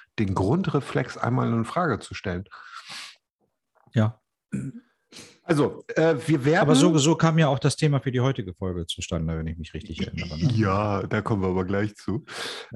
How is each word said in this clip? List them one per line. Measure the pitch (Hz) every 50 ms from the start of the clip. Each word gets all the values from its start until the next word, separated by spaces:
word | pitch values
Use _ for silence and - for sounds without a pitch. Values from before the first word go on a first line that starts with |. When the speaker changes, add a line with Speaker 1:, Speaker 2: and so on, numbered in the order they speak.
| - _ - -
Speaker 1:
den | 110 95 95
Grundreflex | - 95 98 139 180 185 156 135 143 123 - - 139 131 - - -
einmal | - 117 123 127 123 117
in | 117 117 113
Frage | - - 170 180 156 113 95
zu | - - -
stellen. | - - 101 87 90 98 - - - - - - - - - - - - - - _ _ _ _ _ _ _ _ _ _ _ _ _ _ _ -
Speaker 2:
Ja. | 117 107 113 117 _ _ _ _ _ _ - - 135 131 139 - 240 - _ _ _ _ _ - - - - - _ _
Speaker 1:
Also, | - 170 147 139 104 - - - - -
äh, | 160 160 165 165 135 - 151
wir | 160 147 123
werden | 143 156 -
Speaker 2:
Aber | - 143 156
so, | 135 165 180 160 156
so | 127 160 160
kam | 156 165 165 160 165
ja | 160 135
auch | 139 123
das | - 143 -
Thema | - 160 147 143 131
für | - 139
die | 123 127
heutige | 120 135 131 - 101 92 90
Folge | - 98 92 90 87 82
zustande, | - - - 90 - 90 82 80 80 82 80
wenn | 80 80
ich | 80 82
mich | 80 - -
richtig | 78 - - 85 - -
erinnere, | - - 82 - - 76 78
ne? | 117 143 110
Speaker 1:
Ja, | 110 107 98 95 101 107 104 101 98 -
da | - - 107
kommen | 98 - 113 98
wir | 95 95
aber | 90 92 92
gleich | 90 98 98 107 104 -
zu. | - - - 92 139 - - - - - - - - - - 123